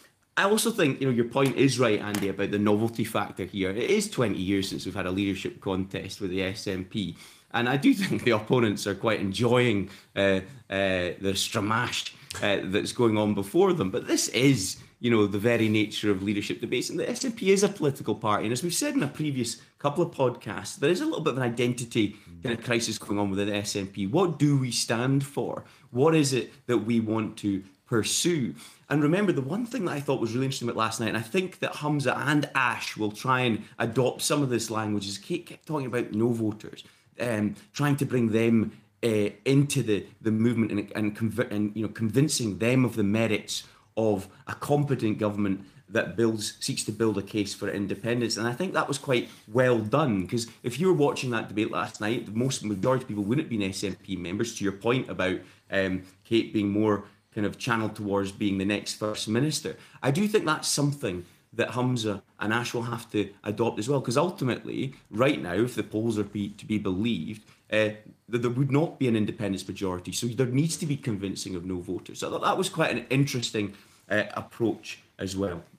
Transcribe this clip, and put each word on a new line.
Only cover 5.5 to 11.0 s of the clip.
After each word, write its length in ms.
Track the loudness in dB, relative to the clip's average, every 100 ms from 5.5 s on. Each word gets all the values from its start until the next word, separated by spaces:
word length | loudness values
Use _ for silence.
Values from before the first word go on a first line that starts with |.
| -6
contest 600 | -4 -2 -2 -6 -8 -8
with 80 | -4
the 140 | -2
S 240 | -2 -4 -6
N 180 | -6 -4
P. 300 | -4 -6 -8 -18 -20 _
And 160 | -2 0
I 100 | 4
do 140 | 4
<laughs> 20 | 4
think 280 | 2 0
the 80 | 2
opponents 540 | 2 4 2 2 0 -2
are 80 |
quite 260 | 0 0 0
enjoying, 720 | -2 0 4 4 4 2 -2 -10 -8 2
uh, 260 | 4 2 -2 -16 -6
uh, 480 | 0 0 0